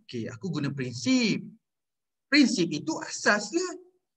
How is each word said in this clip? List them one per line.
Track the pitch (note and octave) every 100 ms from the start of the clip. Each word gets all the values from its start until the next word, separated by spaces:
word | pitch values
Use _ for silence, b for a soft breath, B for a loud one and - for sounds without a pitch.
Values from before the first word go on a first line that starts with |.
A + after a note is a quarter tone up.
| -
"Okey, | A#2+ G2+
aku | - F#3+
guna | D3+ C#3
prinsip." | C#3 B2 A#2 B3+ B3+ A3 - - - _ _ _ _ _ _ _
Prinsip | D4 B3+ - E3+
itu | D3+ - D4
asas | - - A#3+ G#3 -
lah. | E4+ F#4 - - _ _